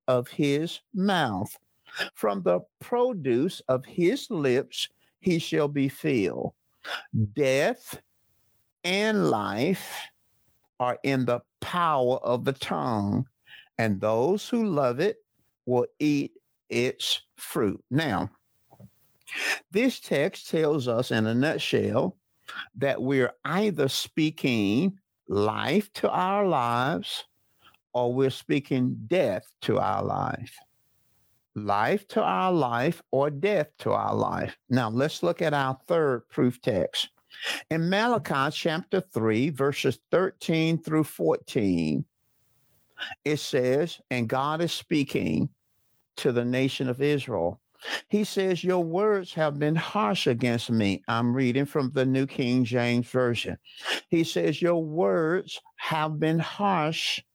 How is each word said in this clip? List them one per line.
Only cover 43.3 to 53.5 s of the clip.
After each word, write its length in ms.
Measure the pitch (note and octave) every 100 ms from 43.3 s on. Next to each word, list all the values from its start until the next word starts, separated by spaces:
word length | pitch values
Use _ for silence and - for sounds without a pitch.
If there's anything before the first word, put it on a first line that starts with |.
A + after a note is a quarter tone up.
| D3+
says, 640 | - C3+ B2 C3+ E3 - _
and 180 | B2 A2+
God 320 | C3 C#3 D#3
is 100 | E3+
speaking 800 | - - D3 C3+ - F2+ - - - _ _ _ _ _ -
to 140 | C#3+
the 140 | A#2+ A#2+
nation 440 | B2+ C3+ - C3
of 120 | B2
Israel. 580 | C#3+ C#3+ B2 G2+ E2+ - _ _ - - -
He 160 | G#3
says, 400 | G#3 G3 F#3+ F3
"Your 200 | F3+ F3+
words 500 | E3 E3+ G#3+ G3+ F3+
have 260 | E3+ D#3 C#3+
been 160 | D3+ D#3+
harsh 520 | - G#3 G#3+ F#3+ D3
against 420 | A#2+ B2 A#2 -
me." 340 | A2+ G2+ F#2+ -
I'm 260 | A#2 A#2+
reading 320 | B2+ B2+ B2+ C#3+
from 260 | D#3 B2+
the 140 | C#3 C3
New 220 | C3 C3+
King 360 | - B2 B2+ A#2
James 420 | B2 A#2+ A#2+ A#2
Version. 480 | B2+ B2 A#2 F2+